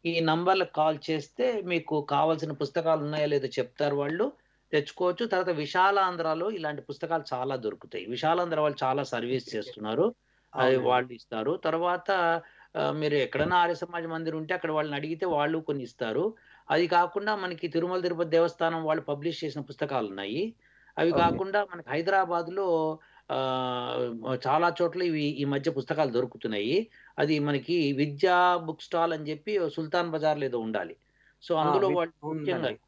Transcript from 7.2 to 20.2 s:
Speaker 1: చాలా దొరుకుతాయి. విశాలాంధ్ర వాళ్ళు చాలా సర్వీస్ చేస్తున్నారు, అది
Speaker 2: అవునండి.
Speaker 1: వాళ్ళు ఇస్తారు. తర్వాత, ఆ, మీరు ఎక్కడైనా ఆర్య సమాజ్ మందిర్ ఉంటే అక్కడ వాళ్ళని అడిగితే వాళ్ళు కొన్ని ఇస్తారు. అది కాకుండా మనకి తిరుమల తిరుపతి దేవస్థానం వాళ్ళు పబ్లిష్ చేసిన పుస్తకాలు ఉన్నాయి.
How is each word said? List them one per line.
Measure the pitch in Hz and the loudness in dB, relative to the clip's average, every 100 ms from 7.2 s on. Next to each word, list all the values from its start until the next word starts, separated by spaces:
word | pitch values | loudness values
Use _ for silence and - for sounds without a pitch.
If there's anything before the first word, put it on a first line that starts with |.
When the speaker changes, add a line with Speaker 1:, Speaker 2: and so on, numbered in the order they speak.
| - | -2
Speaker 1:
చాలా | 127 131 131 | -4 -4 -2
దొరుకుతాయి. | 107 101 - 104 95 | -4 -8 -12 -10 -8
విశాలాంధ్ర | 123 160 170 175 156 | -2 0 2 0 0
వాళ్ళు | 151 147 | 0 0
చాలా | 131 139 | -2 0
సర్వీస్ | 131 120 120 131 - 110 | -2 -4 -2 -4 -4 -8
చేస్తున్నారు, | 107 110 107 117 208 - _ _ _ | -8 -8 -4 2 0 0 _ _ _
అది | 135 127 | 0 4
Speaker 2:
అవునండి. | 131 123 | 4 4
Speaker 1:
వాళ్ళు | 127 127 | 2 0
ఇస్తారు. | 120 - 113 120 180 | -12 -8 -4 -2 -2
తర్వాత, | 160 160 180 180 - 190 170 165 - - - 160 | -2 0 0 -2 0 0 2 0 -4 -20 -10 -4
ఆ, | 147 | -2
మీరు | 151 151 147 | 0 0 2
ఎక్కడైనా | 123 139 156 180 | 0 0 2 4
ఆర్య | 175 170 | 4 0
సమాజ్ | 170 170 165 | -4 -6 -6
మందిర్ | 160 165 160 | -4 -4 -6
ఉంటే | 156 | -4
అక్కడ | 180 160 | -4 0
వాళ్ళని | 156 156 143 | 0 0 -4
అడిగితే | 156 165 185 | -6 -4 0
వాళ్ళు | 151 147 160 | 2 2 0
కొన్ని | 160 143 | -2 -4
ఇస్తారు. | 123 - 117 117 202 226 _ - - | -6 -6 -2 0 -2 -4 _ -20 -2
అది | 151 175 | 0 4
కాకుండా | 175 175 202 208 208 | 4 2 0 -2 -2
మనకి | 185 165 170 | -4 -4 -2
తిరుమల | 165 175 185 | -2 0 0
తిరుపతి | 175 165 165 | -2 -2 2
దేవస్థానం | 165 170 - 165 165 | 4 4 2 0 0
వాళ్ళు | 156 156 | 0 -2
పబ్లిష్ | 147 143 160 156 | -2 -4 -4 -4
చేసిన | 156 143 | -6 -8
పుస్తకాలు | 143 143 147 135 104 | -10 -6 -2 -2 -2
ఉన్నాయి. | 98 | -6